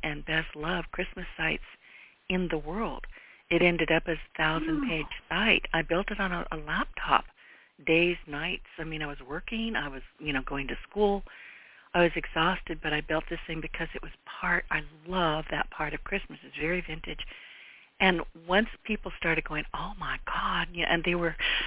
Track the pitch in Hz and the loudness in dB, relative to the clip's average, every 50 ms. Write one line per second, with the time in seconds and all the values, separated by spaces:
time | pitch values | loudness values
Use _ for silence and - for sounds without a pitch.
0 | - 156 156 147 - - 156 160 160 - - 151 151 160 185 175 160 - - - | -4 -4 -4 -4 -4 -2 0 0 0 -2 -4 -6 -2 -2 0 -2 -2 -4 -4 -4
1 | 175 - - 190 180 - - - 165 160 160 - - - - - - - - - | -4 -4 -6 -8 -10 -8 -6 -2 0 0 0 -2 -4 -8 -18 -20 -20 -20 -20 -20
2 | - - - _ _ - 185 180 180 170 170 156 147 147 170 214 226 175 131 120 | -20 -20 -20 _ _ 0 2 2 2 2 0 -2 -2 -2 -2 -2 -2 -2 -4 -6
3 | - - - - - - - - _ - 170 165 175 175 170 165 160 151 160 160 | -8 -10 -12 -14 -18 -20 -20 -18 _ 2 6 8 8 8 8 6 6 6 6 4
4 | - - 165 151 - - - - 160 156 160 165 156 160 160 294 277 247 165 156 | 4 2 -2 -2 -4 -6 -2 2 2 2 4 2 2 2 2 2 2 0 0 -2
5 | 151 - - - - - 165 175 208 226 190 - - - - 165 160 - 165 175 | -2 -4 -8 -12 -6 -4 0 2 4 6 6 4 4 2 0 0 2 2 2 0
6 | 196 - 214 - 196 185 180 175 170 - - 156 147 147 160 190 269 - - - | 2 0 -2 -2 -2 0 -2 -2 -4 -4 -6 -6 -4 -2 -2 -2 -2 -2 -4 -6
7 | - - 143 - - - - _ - - - - - - _ - 151 - 160 165 | 2 4 4 4 4 2 -6 _ -20 -20 -20 -20 -20 -20 _ -4 0 4 4 6
8 | 170 175 175 165 - - 147 147 156 175 180 - - - - - 160 160 160 156 | 6 4 2 -2 -4 -6 -6 -4 -4 -4 -4 -6 -10 -12 -12 -10 -8 -6 -6 -6
9 | 156 147 143 139 131 123 143 170 - - 233 220 226 226 220 214 147 143 135 139 | -6 -6 -6 -8 -8 -8 -8 -8 -6 -4 -4 -4 -2 -2 -2 -2 -2 -4 -6 -8
10 | - - - - 156 151 143 139 135 - 143 139 135 127 123 - - - - 202 | -12 -14 -14 -8 -6 -2 -2 -2 -2 -2 -2 -4 -2 -4 -6 -8 -8 -6 0 4
11 | 208 202 202 196 - - - - - - - - - - - - - - - 180 | 4 4 4 2 -2 -6 -14 -16 -18 -18 -18 -20 -20 -20 -20 -20 -10 0 4 6
12 | 175 170 165 170 151 - - 160 160 175 185 - - - 170 156 - 160 151 151 | 6 6 4 2 -4 -2 0 2 4 4 2 2 -2 -4 -6 -4 -2 -2 -2 0
13 | 151 - 160 156 - - 170 160 - - 165 160 151 - - - 170 165 - - | 0 0 0 0 0 -2 -4 -6 -6 -6 -6 -6 -6 -6 -6 -6 -6 -6 -6 -8
14 | - 160 - - _ - - - - 180 175 170 - - 160 156 151 147 156 156 | -8 -10 -10 -12 _ -14 -8 -4 0 0 0 0 0 0 -4 -4 -4 -6 -12 -16
15 | 156 170 185 185 175 160 151 156 160 - 160 151 - - - - 156 147 147 - | -10 -4 0 2 4 4 4 2 0 -2 -2 -2 -2 -2 -4 -4 -4 -2 -4 -4
16 | - - 196 196 - - 156 - - 139 - 143 147 160 175 180 175 - 156 156 | -4 -4 -4 -4 -4 -6 -12 -14 -16 -12 -6 -2 -2 0 0 0 -2 -4 -6 -8
17 | - - 147 - - - - - - - - - - - - - - - _ - | -6 -6 -8 -8 -8 -10 -12 -14 -16 -18 -20 -20 -20 -20 -20 -20 -20 -16 _ 4
18 | 202 190 180 165 - - - 165 165 170 180 202 233 - - - - - 214 202 | 4 6 6 4 0 -4 -8 -10 -2 4 4 6 4 4 0 -6 -6 -4 -4 -4
19 | - 180 160 - - 170 160 160 156 - 156 151 151 - - - 160 196 208 185 | -4 -6 -6 -2 0 2 2 2 0 0 -2 -4 -4 -4 -4 -6 -6 -6 -6 -6
20 | 185 - - - - - - - - - - 180 175 175 175 170 170 - 165 170 | -4 -4 -4 -4 -4 -4 -2 -2 0 0 0 0 0 -2 -2 -2 2 2 2 2
21 | 165 180 175 175 170 165 160 - - - - - - | 2 2 0 2 2 0 0 0 0 0 2 0 0